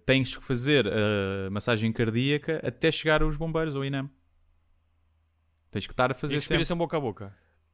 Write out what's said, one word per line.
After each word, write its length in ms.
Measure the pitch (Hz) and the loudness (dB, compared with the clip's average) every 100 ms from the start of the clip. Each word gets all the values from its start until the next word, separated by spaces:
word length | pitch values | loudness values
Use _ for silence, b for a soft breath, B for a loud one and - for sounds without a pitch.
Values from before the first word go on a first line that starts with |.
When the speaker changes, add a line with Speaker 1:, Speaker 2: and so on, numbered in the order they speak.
| - | 2
Speaker 1:
tens 300 | 135 131 - | 4 2 -4
que 80 | |
fazer 420 | - 127 127 147 104 | -4 -2 2 4 4
a 640 | 110 107 104 98 98 95 | 2 2 2 0 -2 -4
massagem 400 | 101 - 113 113 | -4 0 0 0
cardíaca 680 | 110 113 110 135 147 151 156 | 0 0 0 0 -2 -2 -4
até 300 | - - 160 | -4 0 0
chegar 300 | 156 156 156 | 0 2 4
aos 140 | 156 147 | 2 0
bombeiros 380 | 165 160 160 | -2 -2 -2
ou 100 | 139 | -4
inem. 240 | 139 139 139 _ _ _ _ _ _ _ _ _ _ _ _ _ _ _ _ | -4 -4 -6 _ _ _ _ _ _ _ _ _ _ _ _ _ _ _ _
Tens 160 | 104 - | -8 -6
que 60 | |
estar 180 | - 127 | 0 0
a 40 | |
fazer 200 | 131 151 | 0 -2
Speaker 2:
E 20 | 147 | -2
a 40 | |
respiração 340 | - 160 165 175 | 0 0 0 -2
Speaker 1:
sempre. 80 | |
Speaker 2:
boca 120 | 170 165 | -2 -2
a 40 | |
boca? 360 | 135 98 98 - _ _ _ | -4 -6 -12 -16 _ _ _